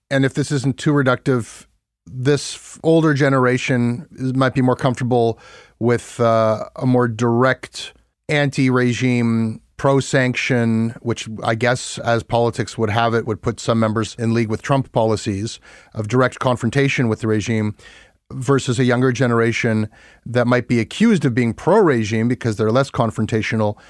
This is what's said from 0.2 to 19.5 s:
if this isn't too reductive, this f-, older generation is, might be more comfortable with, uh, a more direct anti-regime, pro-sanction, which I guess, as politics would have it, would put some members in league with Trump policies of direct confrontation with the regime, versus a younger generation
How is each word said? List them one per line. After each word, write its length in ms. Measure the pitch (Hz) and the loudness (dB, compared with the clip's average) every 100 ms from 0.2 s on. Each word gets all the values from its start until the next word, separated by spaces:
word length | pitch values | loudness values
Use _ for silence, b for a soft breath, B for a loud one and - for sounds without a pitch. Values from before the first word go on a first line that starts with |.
| 135 | 0
if 80 | |
this 180 | 151 139 | 0 -4
isn't 260 | 143 131 123 | -2 -2 -2
too 160 | 156 | 0
reductive, 760 | 143 131 123 - 127 - - - _ _ _ - | 2 2 0 0 -2 -2 -14 -20 _ _ _ -16
this 480 | 127 127 143 - - | -4 0 0 -2 -14
f-, 240 | - - | -18 -4
older 320 | 165 165 156 | 2 4 4
generation 920 | 139 143 135 123 127 - 127 120 120 - | 2 2 2 2 2 0 0 0 -4 -10
is, 200 | - 131 | -8 -4
might 220 | 127 131 131 | 0 0 2
be 80 | |
more 120 | 127 123 | 0 2
comfortable 640 | 135 120 120 123 117 113 B B B B | 0 -2 0 2 0 -2 B B B B
with, 420 | 117 120 - - | 0 0 -2 -2
uh, 500 | 117 113 110 110 - - | 2 2 2 0 -6 -4
a 120 | 131 | 0
more 200 | 123 120 | 2 2
direct 880 | 110 120 117 127 127 - - - - _ _ - | 0 0 2 2 0 -6 -16 -16 -18 _ _ -4
anti-regime, 1300 | 151 143 143 131 127 123 107 127 120 117 113 113 110 _ - | 0 0 0 2 2 2 0 0 0 0 0 -2 -6 _ -2
pro-sanction, 1120 | 139 139 - 139 127 120 - 127 117 113 113 120 | 2 2 2 0 0 -2 -2 0 2 0 -2 -6
which 280 | 120 110 - 107 | -6 -6 -8 -6
I 120 | 117 113 | -4 0
guess, 420 | 120 127 - - | 0 0 -4 -6
as 240 | 117 117 | -2 -2
politics 540 | - 120 117 110 107 - | 0 0 0 -2 -6 -4
would 120 | 107 | -2
have 240 | 110 117 | 0 0
it, 120 | 113 110 | 0 -2
would 160 | 101 | -4
put 180 | - 107 | -6 -4
some 200 | - 113 | 0 2
members 360 | 110 110 107 - | 2 0 -4 -4
in 140 | 113 | -2
league 160 | 113 110 | 0 0
with 120 | 110 | -2
Trump 300 | - 139 127 | -2 -2 0
policies 680 | 127 110 107 - 98 113 - B B B | 0 0 0 -2 -6 -6 -12 B B B
of 140 | - 104 | -8 -2
direct 320 | 127 127 - | 2 0 0
confrontation 680 | 127 120 117 139 139 - 120 | -2 0 0 0 0 0 -2
with 140 | 107 | -2
the 60 | 110 | -2
regime, 480 | 110 98 110 107 - B B B B - | -2 -2 -2 -2 -6 B B B B -14
versus 460 | 131 127 135 131 117 | -6 0 0 0 0
a 60 | |
younger 300 | 123 120 131 | 2 2 2
generation 720 | 120 123 117 117 | 2 0 2 2